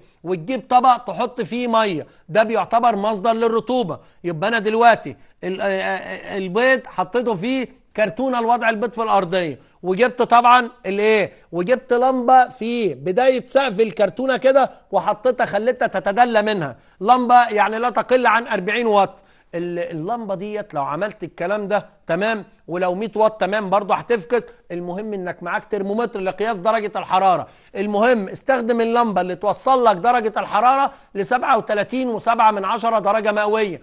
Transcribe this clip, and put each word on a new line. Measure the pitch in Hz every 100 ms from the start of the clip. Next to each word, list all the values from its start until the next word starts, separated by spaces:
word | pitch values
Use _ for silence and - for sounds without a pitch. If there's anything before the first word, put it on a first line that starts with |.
| _ _
وتجيب | 165 180 160 254 -
طبق | 247 254 233
تحط | 233 170 240 240
فيه | 175 240 247
مية، | 226 214 156 120 _ -
ده | 185
بيعتبر | 214 220 170 226 240 202
مصدر | 208 214 226
للرطوبة. | 226 233 226 214 254 185 135 - _
يبقى | 175 160 196
أنا | 233
دلوقتي | 208 220 233 214 156 117 - _
ال-، | 180 190
آه، | 196
آه، | 190 190 190 - 185 180 196
البيض | 185 190 254 254 -
حطيته | - 185 247 233
فيه | 190 226 262 233 - _ -
كرتونة | 208 214 262 240
لوضع | 233 240 226
البيض | 214 233
في | 220
الأرضية، | 220 202 180 185 165 127 _ _
وجبت | 180 190 247 247
طبعًا | 233 233 240 247 233 - 190
الإيه؟ | 196 214 214 175 - _
وجبت | 170 180 254 -
لمبة | 240 254 262 240 254 247
في | - 226 240 202
بداية | 127 156 185 262 254 -
سقف | 269 269 190
الكرتونة | 220 - 196 - 262 247
كده، | 262 269 247 - _
وحطيتها، | 190 170 - 254 247 196
خليتها | 196 226 247 226
تتدلى | 196 196 202 247 220
منها، | 208 208 143 - _ _
لمبة | 202 254 240 247 233
يعني | 208 202 220
لا | 240
تقل | 226 220 254 240
عن | 220 240
أربعين | 208 185 220 233
واط. | 202 190 - _ _ _
ال-، | 170 175 170 -
اللمبة | 165 170 233 214
ديت | 190 208 208 202
لو | 151
عملت | 139 156 202 -
الكلام | 170 - 175 208 196
ده | 202 - _ -
تمام؟ | 165 214 214 - _ -
ولو | 175 180
مية | 180 220 208
واط، | 214 214
تمام، | 185 208 196
برضه | 196 202
هتفكس. | 170 - 233 165 240 - - _
المهم | 175 175 180 220
انك | 202 175 170
معاك | 175 202
ترمومتر | - 208 196 214 240 202
لقياس | 185 185 220 208
درجة | 202 226 208 202
الحرارة. | 170 180 190 165 123 _ _ 202
المهم | 208 202 233 233 190
استخدم | 196 - 262 226 233
اللمبة | 226 233 233 185
اللي | 180 175
توصل | 208 175 262 262
لك | 233 185
درجة | 226 247 214 214
الحرارة | 190 202 240 269 277 - _
لسبعة | 196 190 254 294 233
وتلاتين | 196 208 196 254 254
وسبعة | 220 226 233 220
من | 208
عشرة | 190 226 233 226
درجة | 196 220 214
مئوية. | 208 208 220 214 151